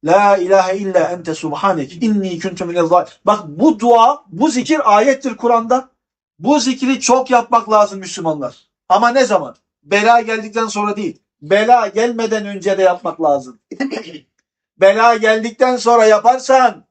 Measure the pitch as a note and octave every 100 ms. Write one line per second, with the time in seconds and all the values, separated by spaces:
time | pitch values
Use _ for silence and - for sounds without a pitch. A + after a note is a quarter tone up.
0 | D3 F#3+ G3+ G3 F3+ G3 F#3 F#3+ G3 F3+
1 | D#3+ F3 E3 D#3 D#3+ C#3+ G3 F3 C#3 E3+
2 | A3 G#3 F#3+ E3+ F#3+ F3+ F3 E3+ E3 F3
3 | E3 _ - G#3 E3 D3+ D4 G#3 A#3+ A#3
4 | A#3+ D4 _ E3 D4+ A#3+ - D4+ G#3+ G#3
5 | C4 C4+ C4+ A3 A#3+ A#3 A3+ B3 C4 _
6 | _ _ _ _ E3+ D4 A#3+ B3 B3+ C4
7 | - B3+ B3+ A#3+ A#3 F3 G#3+ G#3+ G#3 G3
8 | F#3 - E3 D3+ B2+ - _ _ _ F#3+
9 | A#3+ B3+ B3 G3 - - _ _ C#3+ G3+
10 | G#3+ A#3 A3 A3 G#3+ G#3+ A3+ G#3 G#3 G3+
11 | F#3 - _ _ D3 G3 A3 B3 G#3 G#3+
12 | A#3 A#3 A3 G#3+ G3+ G3 F3+ F#3+ F#3 F3+
13 | E3+ D#3 D#3 C#3+ B2+ A#2+ _ - C#4 A3+
14 | E3+ D#3+ _ _ _ _ _ _ G3 G#3
15 | A#3 A3+ G#3+ A3 A3+ A3+ B3+ B3+ A3+ A#3+
16 | A3 G#3 A3 C4 C4 C4 B3 E3+ _